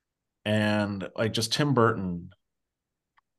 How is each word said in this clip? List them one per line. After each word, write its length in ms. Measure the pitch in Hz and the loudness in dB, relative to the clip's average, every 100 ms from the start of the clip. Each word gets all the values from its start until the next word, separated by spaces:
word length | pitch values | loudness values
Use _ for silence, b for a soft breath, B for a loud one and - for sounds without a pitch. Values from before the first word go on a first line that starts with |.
| _ _ _ _ | _ _ _ _
and, 640 | 107 107 107 107 101 98 - - | -2 2 2 0 -2 -4 -6 -4
like, 160 | 113 | -2
just 200 | 113 110 | -2 -2
Tim 220 | - 147 | 0 2
Burton, 560 | 123 113 110 95 87 90 - _ _ _ _ _ _ _ _ _ | 4 4 2 -4 -6 -10 -20 _ _ _ _ _ _ _ _ _